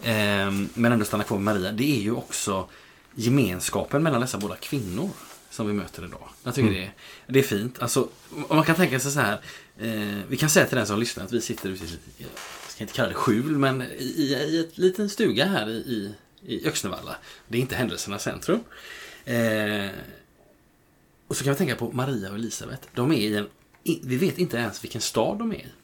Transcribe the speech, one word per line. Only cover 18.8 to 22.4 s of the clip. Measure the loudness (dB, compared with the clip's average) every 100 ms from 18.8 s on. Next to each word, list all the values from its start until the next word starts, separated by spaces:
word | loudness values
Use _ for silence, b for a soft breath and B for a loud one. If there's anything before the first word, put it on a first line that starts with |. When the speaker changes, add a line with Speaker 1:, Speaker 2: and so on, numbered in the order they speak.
| B B B B -4
Speaker 1:
Eh, | 0 2 2 0 0 -4 -8 -14 -16 _ _ _ _ _ _ _ _ _ _ _
och | -2
så |
kan | 0
vi | 2
tänka | 2 0
på | -2
Maria | -2 -2 -2 -4
och |
Elisabet. | -6